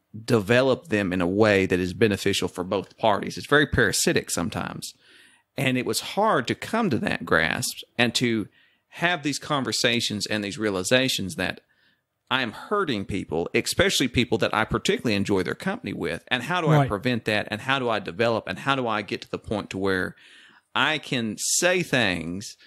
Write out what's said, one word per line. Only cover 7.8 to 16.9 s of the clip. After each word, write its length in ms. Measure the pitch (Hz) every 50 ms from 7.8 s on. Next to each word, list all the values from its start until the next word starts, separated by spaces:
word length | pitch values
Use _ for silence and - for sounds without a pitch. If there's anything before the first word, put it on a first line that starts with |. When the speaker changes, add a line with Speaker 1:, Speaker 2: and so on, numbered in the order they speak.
| - - _
Speaker 1:
and 180 | - 120 117 -
to 320 | - 131 120 113 110 92 - _ _ _ _ _ _ _ _
have 340 | - - 170 175 180 160 139
these 160 | 151 135 -
conversations 880 | - - 151 139 127 113 107 - - 120 117 117 - - 107 101 95
and 160 | - 104 107 101
these 140 | 101 92 -
realizations 800 | 110 107 98 90 92 - 127 127 131 127 - - 98 90 82
that 240 | 95 90 90 - - - _ _ _ _ _ _ _ _ _ _ _ _ _
I 140 | 123 131 127
am 80 | 110
hurting 540 | - - - - 214 202 190 147 117 101 95
people, 440 | - 104 92 - - 73 80 87 - -
especially 540 | 117 - - - - 175 196 - - 147 120
people 280 | - 131 117 - 120 104
that 140 | 117 101 -
I 120 | 104 110
particularly 500 | - - 110 - - 202 247 - 120 101
enjoy 300 | 101 98 - 101 92 90
their 100 | 64 -
company 380 | - - 190 196 - - 101 98
with. 320 | - 87 76 80 - -
And 160 | - 127 123 120
how 180 | 131 175 180
do 60 | 165
I 120 | 151 160 147
Speaker 2:
Right. 100 | 139
Speaker 1:
prevent 360 | 120